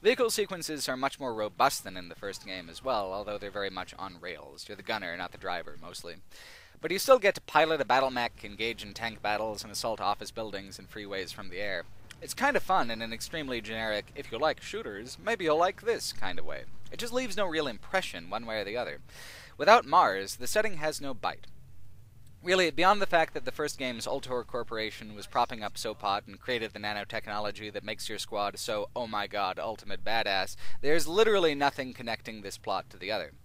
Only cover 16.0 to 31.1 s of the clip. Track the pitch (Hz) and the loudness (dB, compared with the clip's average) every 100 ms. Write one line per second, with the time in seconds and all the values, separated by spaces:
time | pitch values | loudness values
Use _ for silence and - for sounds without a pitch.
16 | - - 92 90 - 69 64 - - - | -2 0 2 4 4 2 -4 -4 -6 -6
17 | 233 240 254 196 190 160 147 104 - 190 | -2 -2 0 0 0 2 0 -4 -2 0
18 | 180 92 85 101 117 110 98 113 104 73 | 0 -8 -6 -6 -2 -4 -2 -2 -4 -6
19 | - - - - - - 151 226 135 165 | -12 -14 -14 -14 -16 0 8 8 10 6
20 | 143 95 98 - 123 214 214 175 156 147 | 8 4 -2 -4 0 2 4 2 0 -2
21 | 143 131 98 73 - - - - - - | -4 -2 -4 -4 -10 -14 -14 -12 -12 -12
22 | - - - - 180 185 175 151 180 202 | -18 -20 -20 -12 2 4 4 6 6 6
23 | 190 170 160 - - - 151 - 131 117 | 6 4 4 0 -6 -2 -4 -2 -4 -4
24 | - 135 127 123 113 123 113 113 110 - | -4 -4 -2 -6 -4 -4 -4 -4 -4 -6
25 | 110 104 95 131 120 120 104 - 113 104 | -12 -12 -2 0 2 0 -6 -4 -6 -2
26 | 104 101 104 98 - 123 110 107 104 104 | 0 0 -4 -12 -4 -2 -2 -6 -6 -4
27 | 98 113 110 104 104 101 107 101 98 107 | -4 -6 -4 -4 -4 -4 -8 -8 -6 -6
28 | - 104 - 104 101 98 - 107 101 117 | -6 -6 -4 -2 -2 -2 -4 -4 -2 -6
29 | 117 104 101 101 95 90 85 107 - 98 | -4 -4 -2 -2 -2 -2 -6 -6 -4 -2
30 | 101 113 104 95 95 - - - 139 156 | 2 2 4 2 0 2 4 6 8 8
31 | 147 | 6